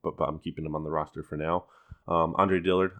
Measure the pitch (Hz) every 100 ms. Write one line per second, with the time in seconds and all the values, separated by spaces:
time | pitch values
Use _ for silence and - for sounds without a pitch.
0 | 85 - 76 76 82 78 78 76 76 78
1 | 76 82 76 76 78 87 - - - -
2 | - 85 82 - 95 92 87 90 95